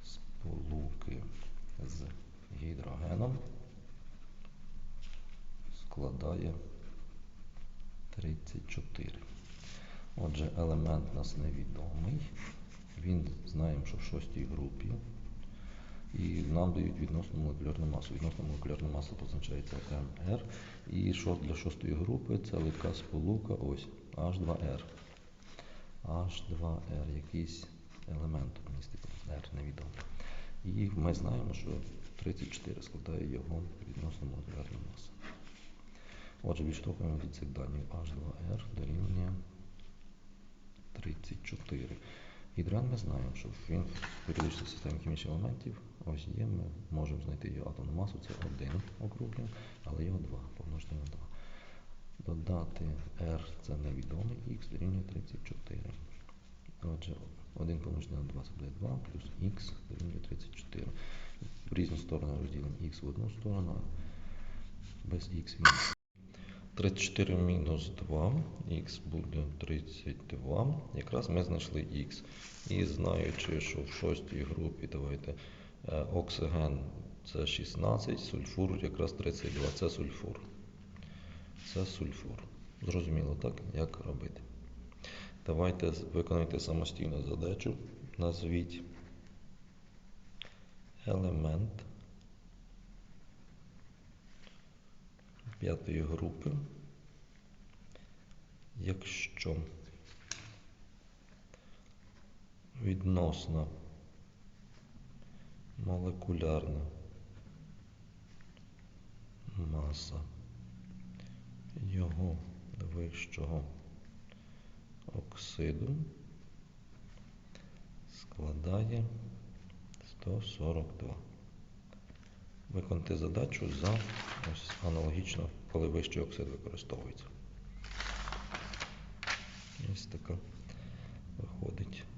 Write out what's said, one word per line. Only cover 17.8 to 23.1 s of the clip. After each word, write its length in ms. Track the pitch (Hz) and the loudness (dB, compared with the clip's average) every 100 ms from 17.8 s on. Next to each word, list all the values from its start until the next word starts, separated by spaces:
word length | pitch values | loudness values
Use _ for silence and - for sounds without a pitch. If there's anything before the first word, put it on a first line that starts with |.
| 78 | 4
масу. 280 | 76 - | 2 0
Відносна 300 | 69 80 - | 2 2 2
молекулярна 440 | 76 71 - 71 78 | 0 0 0 2 2
маса 260 | 73 73 | 2 0
позначається 640 | - 71 73 - 71 71 69 71 | -2 0 0 2 0 0 -4 -2
М 140 | 71 69 69 87 | 0 0 0 2
Р. 160 | 113 - - - - - | 2 0 -6 -8 -8 -2
І 240 | 90 95 | 4 4
що 200 | 90 90 | 6 4
для 200 | 87 73 | 4 2
шостої 400 | 80 - - - | 2 0 0 2
групи? 440 | 78 92 127 - 107 | 4 4 2 4 2
Це 180 | - - | 4 2
липка 380 | 80 78 90 | 4 2 0
сполука, 600 | 82 - | 0 0